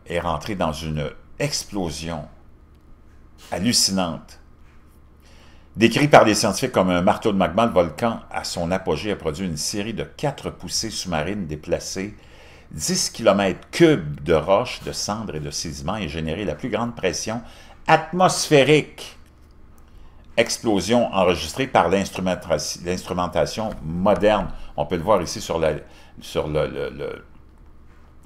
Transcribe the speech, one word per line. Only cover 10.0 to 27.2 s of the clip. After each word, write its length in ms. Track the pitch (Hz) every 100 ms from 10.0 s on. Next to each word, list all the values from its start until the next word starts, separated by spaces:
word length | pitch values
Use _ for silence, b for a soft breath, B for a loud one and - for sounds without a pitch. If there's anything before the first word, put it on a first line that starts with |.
quatre 460 | 73 - 143 139 -
poussées 400 | - 85 - 110
sous-marines 560 | - 90 80 78 104 80
déplacées, 680 | 76 - 78 - 95 101 - B B B B B
dix 400 | - 78 185 -
kilomètres 580 | - 110 98 98 - -
cubes 520 | - 165 135 76 71
de 120 | 71
roches, 480 | 80 78 98 123 -
de 100 | -
cendres 420 | 73 - 107 101
et 60 | 76
de 100 | 73
sédiments 460 | - 85 71 71 107
et 120 | 85
généré 360 | 78 80 85
la 100 | 95
plus 140 | 73 127
grande 260 | 104 120
pression 480 | 117 92 80 - 117 - B B B -
atmosphérique. 1300 | 156 - 180 180 - - 151 131 151 - - - - - - - - - - - b b b - -
Explosion 760 | 117 - 120 101 87 120 95
enregistrée 540 | 95 90 82 80 - 131
par 220 | 104 87
l'instrumenta-, 920 | 98 95 - 92 90 90 76 - -
l'instrumentation 840 | 87 92 - 90 87 82 76 - 107 -
moderne. 680 | 78 87 98 92 101 104 85 B B -
On 100 | 78
peut 100 | 90
le 60 |
voir 180 | 85 101
ici 200 | 78 110
sur 180 | - 82
la, 140 | 80 76 - B B -
sur 280 | - 82 76
le, 180 | 76 71
le, 240 | 65 69
le, 340 | 69 - -